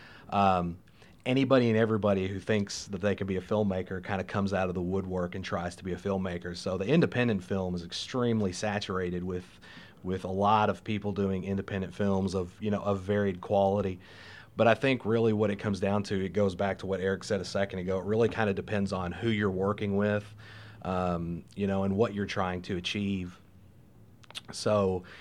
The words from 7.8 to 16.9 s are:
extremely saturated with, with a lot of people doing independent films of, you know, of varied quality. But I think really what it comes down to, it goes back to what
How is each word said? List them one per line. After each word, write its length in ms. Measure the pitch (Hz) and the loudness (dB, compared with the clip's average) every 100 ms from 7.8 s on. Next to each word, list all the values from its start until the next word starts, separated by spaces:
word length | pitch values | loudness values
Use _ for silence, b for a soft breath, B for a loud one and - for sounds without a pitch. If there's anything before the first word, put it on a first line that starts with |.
extremely 680 | 87 - - 131 120 113 101 | -6 -10 -6 0 2 2 0
saturated 720 | 90 107 104 - 92 90 90 | -2 -4 -2 -2 -2 -2 -4
with, 220 | 90 90 90 - b b b b | -4 -6 -8 -18 b b b b
with 180 | 92 95 | -4 -4
a 80 | 95 | -2
lot 400 | 95 101 107 104 | 2 6 6 4
of 140 | 92 | 0
people 260 | - 104 101 | -4 -4 -2
doing 320 | 98 98 95 | 0 0 0
independent 500 | 95 98 95 98 92 | -2 -2 -2 -4 -4
films 420 | - 101 95 95 92 | -2 2 2 2 0
of, 160 | 90 - | -4 -4
you 100 | 107 | -2
know, 100 | 101 | 0
of 200 | 101 98 | 0 0
varied 400 | 92 101 101 87 | 0 0 2 -2
quality. 580 | - 101 98 101 98 92 b b b b b - | 0 4 4 2 0 -4 b b b b b 2
But 120 | 113 | 4
I 60 | |
think 300 | 113 135 123 | 6 4 0
really 280 | 101 113 113 | 2 2 4
what 180 | 107 107 | 4 2
it 60 | 101 | 0
comes 240 | 107 95 | -2 0
down 240 | 98 104 | 0 0
to, 200 | 98 98 | 0 -2
it 80 | 95 | -2
goes 220 | 101 101 | 0 0
back 240 | 87 101 92 | 2 -2 -2
to 80 | |
what 140 | 95 | -4